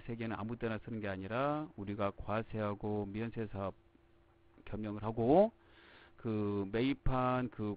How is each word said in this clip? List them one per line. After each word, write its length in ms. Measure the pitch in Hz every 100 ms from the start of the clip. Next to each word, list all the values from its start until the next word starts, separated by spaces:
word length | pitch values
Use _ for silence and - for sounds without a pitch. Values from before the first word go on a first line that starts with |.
| -
세 80 |
개는 220 | 117 113 101
아무 160 | 113
때나 240 | 120 113 107
쓰는 160 | - 110
게 80 | 101
아니라, 580 | 95 95 120 143 151 156 -
우리가 340 | 101 101 101
과세하고 960 | - - 107 110 110 104 101 107 104 98
면세사업 680 | 104 117 113 107 98 95 - - - - - - - - - -
겸용을 360 | 101 107 104
하고, 480 | 107 117 117 170 220 - - - - - - -
그 500 | 117 107 104 101 98
매입한 800 | 113 131 139 - 131 127 127 127
그 240 | - 107